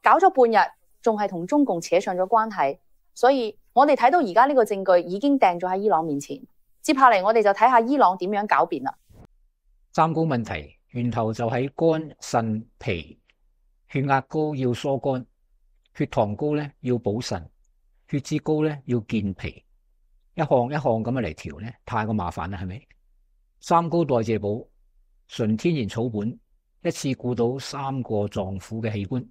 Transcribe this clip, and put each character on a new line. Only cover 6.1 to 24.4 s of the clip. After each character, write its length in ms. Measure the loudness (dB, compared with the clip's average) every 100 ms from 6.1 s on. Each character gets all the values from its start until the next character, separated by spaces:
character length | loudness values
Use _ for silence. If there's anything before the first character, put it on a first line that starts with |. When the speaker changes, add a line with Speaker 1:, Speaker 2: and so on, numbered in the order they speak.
| -4
Speaker 1:
前。 200 | -6 -14 -16 _ _ _
接 120 | -2
下 160 | 4 6
嚟 100 | 6
我 100 | 4
哋 80 | 2
就 80 | 2
睇 180 | 4 6
下 120 | 4
伊 160 | 4 4
朗 200 | 4 2
點 120 | -4
樣 160 | -4 0
狡 220 | 2 2
辯 160 | -2
啦。 100 | -8 -12 _ -20 -20 _ _ _ _ _ _
Speaker 2:
三 200 | 0 2
高 100 | 2
問 220 | 0 0
題 320 | -2 -8 -10 _ _
源 200 | -6 -4
頭 220 | -2 -2
就 160 | -2 -2
喺 200 | -2 -4
肝、 400 | 0 0 0 -4 -14
腎、 420 | -4 -2 0 -4 -6 _
脾。 400 | -6 -6 -8 -20 _ _ _ _ _ _ _
血 100 | -6
壓 180 | 0 0
高 340 | 0 -4 -4 -2
要 180 | -2
疏 240 | -2 -2 -2
肝， 260 | -2 -4 -6 _ _ _ _ _ _ -8
血 80 | -4
糖 280 | 0 0
高 220 | 0 -2 -2
呢 160 | -4 _
要 160 | -4 -2
補 260 | -2 -4
腎， 180 | -4 -8 -10 _ _ _ _ _ _
血 100 | -8
脂 200 | -4 -6
高 240 | -2 0
呢 120 | 0 -4 -4
要 120 | -4 -2
健 240 | -4 -4
脾， 160 | -6 -10 -12 _ _ _ _ _ _ _
一 60 | -6
項 260 | 0 2 2
一 60 |
項 100 | -2
咁 220 | -2 -2
樣 180 | -2 -4
嚟 120 | -6
調 260 | -8 -14 -12
呢， 80 | -14 -16 -8
太 180 | -6
過 80 | -2
麻 160 | -4 -4
煩 220 | -8 -10
啦， 80 | -10
係 60 | -10
咪？ 160 | -12 _ _ _ _ _ _ _ _
三 280 | 0 0 2
高 160 | -2
代 120 | 0 0
謝 200 | 0 -2